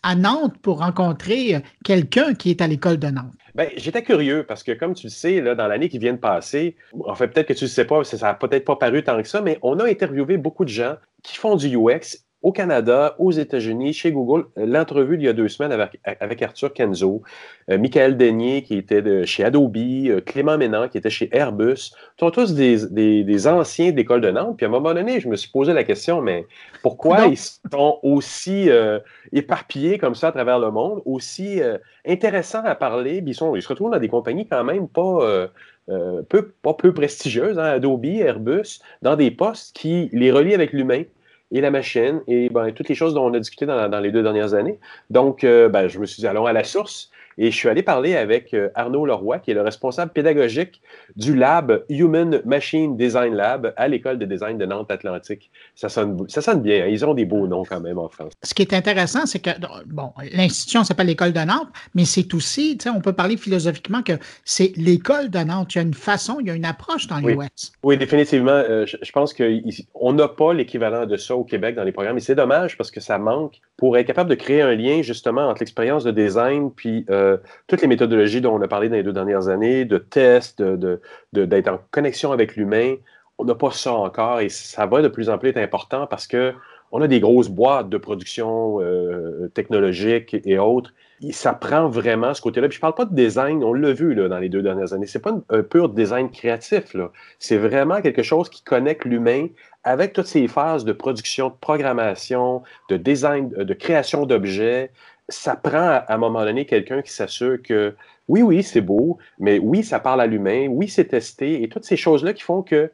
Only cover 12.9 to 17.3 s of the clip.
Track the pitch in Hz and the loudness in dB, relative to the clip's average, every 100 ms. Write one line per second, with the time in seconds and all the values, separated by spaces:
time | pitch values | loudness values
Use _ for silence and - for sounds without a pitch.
12.9 | 123 147 - 185 156 151 135 110 113 135 | 4 2 2 0 2 -2 -4 -2 -2 -4
13.9 | 151 170 147 123 156 143 - 110 139 165 | -2 -2 -2 0 0 0 -6 0 0 0
14.9 | 143 135 170 139 110 107 - 147 117 98 | 0 0 2 0 2 0 -2 -4 -2 -4
15.9 | - - 101 104 110 107 - 139 - 113 | -4 -10 -8 -8 -6 -6 -4 -8 -2 -2
16.9 | 90 95 104 - | 0 0 0 -8